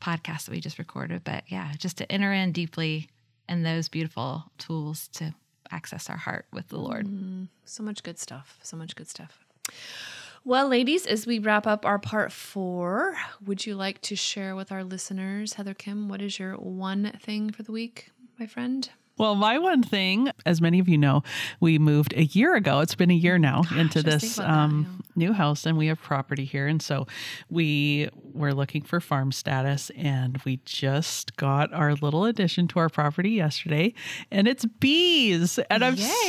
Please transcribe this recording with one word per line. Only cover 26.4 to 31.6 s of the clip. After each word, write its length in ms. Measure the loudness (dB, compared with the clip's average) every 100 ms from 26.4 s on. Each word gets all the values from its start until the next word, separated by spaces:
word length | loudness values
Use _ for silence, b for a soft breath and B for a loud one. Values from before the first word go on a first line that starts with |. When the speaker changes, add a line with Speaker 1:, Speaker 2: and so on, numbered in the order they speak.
| -4
Speaker 3:
here. 200 | -2 0
And 140 | 0
so 260 | 0 -2 -4 B B B B
we 580 | 0 2 2 2 2 -2 -6 -12
were 220 | -2 0
looking 260 | 0 0 -4
for 180 | -2 -4
farm 320 | 0 0 0
status, 600 | -2 -2 0 0 -2 -4
and 460 | -4 -2 0 -2 -4 -4
we 140 | -6
just 720 | -6 -4 0 0 -2 -4 -8 -4
got 340 | 0 2